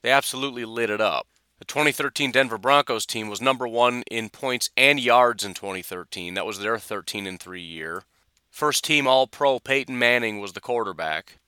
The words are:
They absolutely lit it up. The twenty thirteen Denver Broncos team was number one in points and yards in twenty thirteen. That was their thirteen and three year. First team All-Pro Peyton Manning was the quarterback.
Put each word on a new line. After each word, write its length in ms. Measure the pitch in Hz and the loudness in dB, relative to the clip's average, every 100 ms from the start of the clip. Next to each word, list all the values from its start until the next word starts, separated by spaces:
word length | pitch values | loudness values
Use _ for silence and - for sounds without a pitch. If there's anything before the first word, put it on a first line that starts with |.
They 80 | 117 | 4
absolutely 560 | 139 - 135 139 123 113 | 2 2 -4 -6 -6 -8
lit 240 | 113 113 | -2 -2
it 100 | 104 | 2
up. 260 | 107 71 - _ _ _ | 0 0 -6 _ _ _
The 60 | - | -6
twenty 260 | 143 151 | 0 0
thirteen 400 | - 139 - 139 | 0 -4 -2 0
Denver 260 | 127 131 110 | 2 2 0
Broncos 480 | 120 143 139 113 - | 4 4 4 -2 -4
team 220 | 117 107 | -6 -6
was 120 | 104 | -2
number 280 | 127 131 123 | 0 0 -2
one 340 | 117 123 123 - | 4 4 2 -6
in 200 | 113 110 | -6 -6
points 400 | - 135 123 - - | -6 -4 -2 -2 4
and 220 | 135 143 | 4 4
yards 460 | 120 120 123 107 | 4 6 6 2
in 100 | 98 | -8
twenty 280 | 90 98 95 | -8 -8 -8
thirteen. 520 | - 90 85 - 87 | -8 -12 -10 -10 -8
That 120 | 92 90 | -6 -6
was 120 | 95 | -6
their 180 | 104 113 | -4 -4
thirteen 480 | - 104 90 107 | -4 -10 -8 -8
and 140 | 98 90 | -10 -12
three 240 | 90 90 | -14 -14
year. 400 | 85 82 80 87 _ _ _ _ _ | -14 -12 -10 -10 _ _ _ _ _
First 320 | - 151 139 | -4 -2 0
team 240 | - 151 131 | 2 2 6
All-Pro 540 | 131 131 - 143 127 | 4 4 2 2 2
Peyton 360 | - 135 127 127 | 0 0 0 0
Manning 440 | 120 123 117 104 | 4 4 0 -4
was 140 | 101 | -8
the 60 | 98 | -10
quarterback. 760 | - 120 104 85 80 78 - - | -4 -2 -2 -4 -4 -4 -8 -20